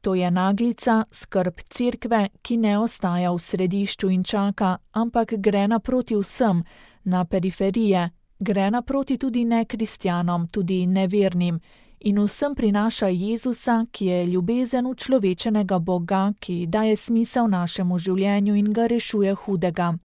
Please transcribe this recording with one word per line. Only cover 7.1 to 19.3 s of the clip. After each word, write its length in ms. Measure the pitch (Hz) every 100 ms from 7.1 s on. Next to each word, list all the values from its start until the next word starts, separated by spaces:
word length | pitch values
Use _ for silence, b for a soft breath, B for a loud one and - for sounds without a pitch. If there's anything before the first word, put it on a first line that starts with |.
| 180 175
periferije, 840 | 190 185 - 190 196 214 185 175 - _ _
gre 320 | 190 196 196
naproti 460 | 240 240 277 269 262
tudi 280 | 269 240 233
nekristjanom, 1040 | 233 226 214 220 - 190 175 175 175 170
tudi 380 | - 180 185 180
nevernim, 760 | 190 190 202 190 175 175 170 b b b b
in 200 | 214 202
vsem 360 | 208 - 294 277
prinaša 520 | 233 202 220 - 202
Jezusa, 760 | 185 196 226 262 233 - 226 233
ki 140 | - 190
je 200 | 180 175
ljubezen 600 | 185 180 240 254 254 247
učlovečenega 920 | 247 - 262 196 180 233 214 190 185
Boga, 540 | 170 180 170 190 190 214
ki 280 | - 175 170
daje 280 | 214 220 214
smisel 520 | - 226 233 254 233
našemu 520 | 190 175 - 180 180
življenju 560 | 175 190 196 202 202 208
in 180 | 208
ga 140 | 214 233
rešuje 480 | 233 - 214 196